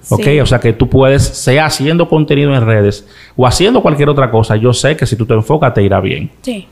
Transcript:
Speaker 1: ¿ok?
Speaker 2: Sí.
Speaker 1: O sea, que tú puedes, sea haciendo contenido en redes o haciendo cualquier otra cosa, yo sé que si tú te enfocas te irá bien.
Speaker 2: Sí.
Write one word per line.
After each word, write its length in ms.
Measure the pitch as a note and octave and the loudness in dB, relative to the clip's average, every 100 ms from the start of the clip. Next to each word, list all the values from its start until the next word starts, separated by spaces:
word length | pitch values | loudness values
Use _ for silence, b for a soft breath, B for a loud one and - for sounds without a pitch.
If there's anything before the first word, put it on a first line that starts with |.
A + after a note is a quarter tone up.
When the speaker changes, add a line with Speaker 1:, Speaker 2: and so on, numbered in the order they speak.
| - | -6
Speaker 1:
¿ok? 140 | A2 | -2
Speaker 2:
Sí. 160 | C3+ D3 | 0 0
Speaker 1:
O 60 | B2 | 2
sea, 120 | C3 | 0
que 140 | A#2+ | 0
tú 160 | A2 B2 | -2 0
puedes, 340 | B2+ C3+ C#3 | 2 4 2
sea 440 | - - - C3+ D#3 | 0 -2 -2 0 0
haciendo 420 | - C3+ E3+ E3 | -2 -2 0 0
contenido 460 | D#3 D3+ C#3 C#3+ | 0 0 0 0
en 120 | C3+ A2+ | 0 2
redes 400 | A2 G2+ - B B B - | 2 2 -2 B B B -2
o 100 | B2 | 0
haciendo 340 | A#2 F#3+ B3+ | 2 2 2
cualquier 260 | A#3+ C#3+ D3 | 0 0 0
otra 200 | C#3+ B2+ | 0 0
cosa, 260 | A2 G#2+ G#2+ | 0 0 0
yo 160 | A#2+ | 0
sé 220 | A#2+ C3 D#3 | 0 -2 -2
que 100 | B2+ | -4
si 100 | A2+ | -4
tú 80 | A2+ | 0
te 80 | |
enfocas 380 | A2 G#2+ D3+ C#3 | -2 0 0 0
te 100 | - | 0
irá 180 | G2 F#2+ | 0 0
bien. 300 | G2 - - - | -2 -6 -10 -12
Speaker 2:
Sí. 240 | - G#3+ - | -12 -12 -14